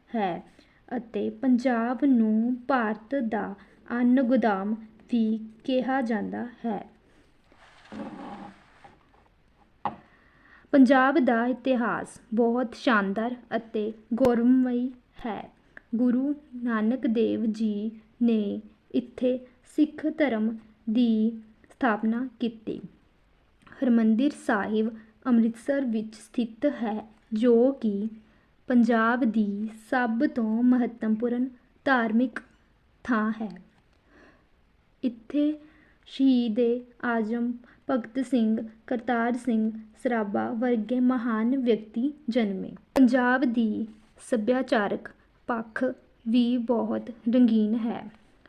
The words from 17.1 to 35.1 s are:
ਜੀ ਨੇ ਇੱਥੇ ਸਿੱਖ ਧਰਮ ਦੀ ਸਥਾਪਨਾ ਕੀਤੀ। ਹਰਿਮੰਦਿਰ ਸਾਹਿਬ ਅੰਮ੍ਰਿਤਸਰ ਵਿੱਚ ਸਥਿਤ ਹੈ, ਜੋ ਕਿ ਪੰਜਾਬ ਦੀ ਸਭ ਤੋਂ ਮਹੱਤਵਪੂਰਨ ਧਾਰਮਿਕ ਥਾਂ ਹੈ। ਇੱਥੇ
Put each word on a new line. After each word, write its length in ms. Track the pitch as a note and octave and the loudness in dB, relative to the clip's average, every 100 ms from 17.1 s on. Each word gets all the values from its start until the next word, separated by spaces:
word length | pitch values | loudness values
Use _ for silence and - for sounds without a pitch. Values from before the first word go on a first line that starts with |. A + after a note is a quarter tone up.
| A3+ G#3+ G#3 A3 | 0 0 0 -2
ਜੀ 460 | G#3+ A3 G#3 A3 - - - | -2 -2 -2 -6 -10 -18 -2
ਨੇ 400 | A#3 A3+ G3+ G#3 - _ _ | 0 2 -2 -6 -12 _ _
ਇੱਥੇ 480 | C4 - - B3+ B3+ - _ _ - | -6 -6 -2 -2 -2 -6 _ _ 0
ਸਿੱਖ 320 | D4+ - D#4 D#4 | 0 0 -4 0
ਧਰਮ 400 | C#4 A3+ A3 A3+ - _ - | 0 0 -2 -4 -12 _ -2
ਦੀ 520 | A3 A#3+ A3 A3+ A3+ - _ - | 0 2 2 0 -4 -12 _ -20
ਸਥਾਪਨਾ 560 | - B3+ G#3 A3 A#3 C4 - | -4 -2 0 -2 -2 -6 -6
ਕੀਤੀ। 400 | A#3 - - - F3+ _ _ _ _ _ _ _ - - | -6 -6 -10 -12 -14 _ _ _ _ _ _ _ -20 -4
ਹਰਿਮੰਦਿਰ 480 | B3+ A#3 A3 A3 C#4+ - - | 2 4 4 4 2 -2 -2
ਸਾਹਿਬ 480 | G#3 G3 G#3+ A3 - - _ C4 | -2 0 -2 -2 -4 -16 _ 0
ਅੰਮ੍ਰਿਤਸਰ 580 | A#3 A3+ - - C#4 B3+ | 2 2 -2 -4 -2 -2
ਵਿੱਚ 300 | A3 G#3+ - | -4 -6 -12
ਸਥਿਤ 500 | - - A3+ - D4 | -8 -6 -6 -2 -2
ਹੈ, 420 | A3 A3 G#3+ - _ _ | -2 -4 -6 -10 _ _
ਜੋ 380 | G#3+ B3 A#3 C4 | 0 4 6 4
ਕਿ 360 | C4+ A3 G3 A3 - - _ _ _ - | 2 -2 -2 -6 -10 -20 _ _ _ 0
ਪੰਜਾਬ 560 | B3 A3+ A3+ A3+ A#3+ | 4 4 4 2 2
ਦੀ 460 | B3 A3 G3+ G3+ A3 - - | 0 0 -2 -4 -8 -10 -4
ਸਭ 380 | C4 B3 A3+ D4+ C4 | -2 0 0 0 0
ਤੋਂ 280 | A3 A3+ | -2 2
ਮਹੱਤਵਪੂਰਨ 840 | B3 B3+ A3+ - A3 A3 A#3+ A#3+ C4 - _ _ C#4 | 4 4 0 -2 -2 0 0 -2 -4 -8 _ _ 0
ਧਾਰਮਿਕ 540 | B3+ A3+ A3+ B3+ - - _ _ _ _ _ | 2 2 0 0 -4 -16 _ _ _ _ _
ਥਾਂ 280 | - A3 G#3+ A3 | -2 -2 -2 -4
ਹੈ। 200 | G#3+ F3+ - _ _ _ _ - - _ _ _ _ _ _ _ | -8 -12 -20 _ _ _ _ -20 -20 _ _ _ _ _ _ _
ਇੱਥੇ 560 | B3+ | -6